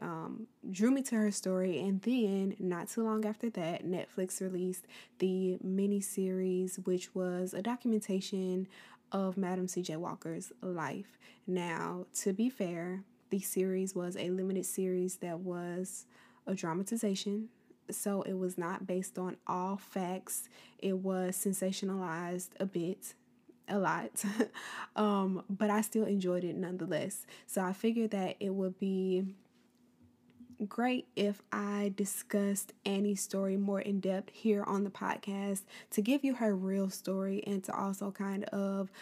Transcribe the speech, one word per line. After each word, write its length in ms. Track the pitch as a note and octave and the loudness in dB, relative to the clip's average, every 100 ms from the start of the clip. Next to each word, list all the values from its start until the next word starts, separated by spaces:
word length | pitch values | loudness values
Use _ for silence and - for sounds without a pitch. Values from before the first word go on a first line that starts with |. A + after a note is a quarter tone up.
um, 460 | E3+ D#3+ E3 - A3+ _ - | -6 -6 -6 -8 -12 _ -8
drew 220 | F#3 A#3 | 2 4
me 100 | C4+ | 4
to 120 | C4 | 2
her 160 | A3 G#3 | 2 2
story. 480 | G3+ F#3 F#3 F#3 D3+ | 2 0 2 2 2
And 240 | G3 G3 | 2 2
then 540 | A3+ B3+ G3+ G3 G3 - | 2 4 4 4 0 0
not 300 | F#3 F3 - | -2 -2 -2
too 160 | A#3 | 0
long 200 | A3+ G#3+ | 2 2
after 240 | G#3+ G#3+ A#3 | 0 -2 -4
that, 340 | G3 E3 F3 | -2 -2 -2
Netflix 560 | E3+ F3+ - - F#3 - | -2 -2 -2 -4 -4 -2
released 460 | F#3+ F#3 F3+ F#3 - - - - | -4 -2 -2 -4 -10 -20 -20 0
the 400 | F#3 F#3 F#3 F#3 | 2 4 2 0
miniseries, 1200 | F#3 F#3+ G3+ G3+ G3 - F#3 F#3 F#3 F3+ F#3 G3 F#3 | 0 2 4 2 0 0 0 2 2 2 0 -2 0
which 280 | F3+ - | 0 0
was 400 | F#3 F3+ F3+ F#3 | -2 0 0 -2
a 80 | - | -2
documentation 1040 | G#3+ B3 A#3+ G#3+ - F#3+ - F#3+ F#3 F#3 F#3+ - - - _ | -2 0 2 2 2 0 0 -2 2 0 -2 -8 -20 -20 _
of 240 | G3 F#3+ F#3 | 0 0 0
Madam 320 | F3+ F#3 F#3 | 0 0 0
C 120 | F3+ | -2
J 120 | F3+ | -2
Walker's 560 | D#3 F3 - E3 E3 - - | -4 -4 -6 -6 -6 -8 -8
life. 580 | F#3 F3 C#3+ - G3+ - - - - | -4 -2 -2 -4 -10 -18 -20 -12 -2
Now, 600 | F3+ F3 D#3+ E3 F3+ F3+ - | -2 0 -2 -2 -4 -6 -2
to 100 | G3+ | 0
be 160 | G3 B3 | 2 0
fair, 560 | - F3+ E3+ F3 F#3+ - _ _ | 0 -2 -2 -4 -6 -10 _ _
the 100 | G3+ | -2
series 540 | - F#3 F#3+ F#3 F#3+ | 0 0 2 2 0
was 220 | F3+ F3+ F#3 | -2 -2 -2
a 140 | E3+ | 0
limited 360 | F#3 F#3+ F#3+ - | 0 2 0 0
series 500 | - F#3 F3+ F#3 - | 0 2 2 0 -2
that 220 | F3+ E3 | -6 -4
was 680 | F#3 F3 F3 F3 F#3 - - - - - - | -4 -4 -4 -4 -4 -8 -14 -20 -20 -12 -4
a 60 | |
dramatization. 920 | F#3+ E3 E3+ G3 A3+ G#3 G3 G3+ G3+ A3 - _ - - | -2 0 0 0 0 2 0 0 -2 -4 -12 _ -16 -8
So 320 | F#3 G#3 G3 | -4 0 0
it 140 | - F#3+ | 0 0
was 220 | F#3 F#3 | 0 0
not 300 | E3+ F#3+ F#3+ | -2 -2 -2
based 300 | F#3 F#3+ - | -2 -2 -4
on 180 | F#3 - - | -4 -4 -4
all 300 | F3+ F#3 G3 | -2 0 -2
facts. 720 | - G3 F3+ F#3 - - - - - - | -4 -4 -2 -4 -4 -8 -8 -16 -20 -4
It 180 | G3 F#3+ | 0 0
was 380 | F#3+ F#3 F#3 F#3 | 2 2 0 0
sensationalized 1120 | G3+ F#3+ F#3+ G3 F#3+ F#3+ F3 F3 F3 F3+ - - | 0 2 0 0 -2 0 -2 -2 -2 -4 -6 -4
a 80 | F#3+ | -2
bit. 480 | F3 E3+ F#3+ - - _ _ - - - | 0 0 -2 -8 -16 _ _ -20 -18 -2
A 120 | G3+ | 2
lot, 440 | E3+ E3 A3+ - G3+ G#3+ - - | 2 2 -2 -2 0 0 0 -2
<laughs> 380 | - - - | -10 -10 -6
um, 480 | - G#3 G3+ F#3+ F#3 - | 2 4 4 2 0 -2
but 220 | G3 G#3+ | 2 4
I 100 | G#3 | 4
still 240 | G#3+ A3 | 2 2
enjoyed 400 | A3 G3+ F3+ F3+ | 2 2 2 2
it 100 | F3 | 0
nonetheless. 720 | F3+ F3+ F#3 E3 D3+ G3 - - - - | -2 -2 -2 0 0 0 -6 -12 -18 -4
So 160 | G3 | -2
I 100 | F#3 | 0
figured 380 | G3 A3+ A3+ A3 | 2 2 2 0
that 260 | G3 F#3 - | 0 -2 -2
it 120 | G3 | -2
would 280 | G3 F#3 F#3 | 0 0 0
be 460 | G3 F#3+ F#3 F#3 F#3+ G3 - _ _ _ _ _ - _ - - - - G#3 | 0 2 2 2 0 -6 -20 _ _ _ _ _ -20 _ -20 -20 -20 -8 -4
great 380 | - B3 B3+ - - | 0 2 0 -2 0
if 240 | G3+ G#3 - | 2 0 -4
I 440 | G#3 G3+ G3+ G3+ G3 | -2 0 0 0 0
discussed 800 | G3+ - - G3+ G3+ G3 - - | -2 -4 0 2 2 0 -4 -6
Annie's 380 | G3 G3 G#3 G3 | -2 2 2 0
story 340 | - F#3+ G3 G3 | -2 0 2 2
more 240 | G3+ G3 | 2 0
in 200 | G#3 G3 | 0 0
depth 280 | F#3+ F#3+ - | 2 0 -4
here 300 | - A3+ G3+ | -2 2 2
on 200 | - G3 | 2 0
the 60 | G3+ | 0
podcast 720 | - F#3+ - - G3 G3+ G3 - - - | -2 -2 -2 -2 -2 -2 -2 -6 -16 -2
to 100 | - | 2
give 200 | G#3 C#4 | 4 4
you 120 | C4+ | 4
her 200 | B3 A3 | 2 2
real 360 | F#3+ F#3+ G3 G3 | 2 2 2 0
story 520 | - - F#3+ F#3+ G3 G3+ | -2 -2 -2 0 -2 0
and 180 | G3 | -2
to 100 | F#3+ | -2
also 360 | - G3 G3 G3+ | -2 -2 -2 -4
kind 340 | G3 G3 G3 - | -2 -2 -2 -2
of 400 | G3+ G3 G3 F#3+ - | 0 0 0 -4 -8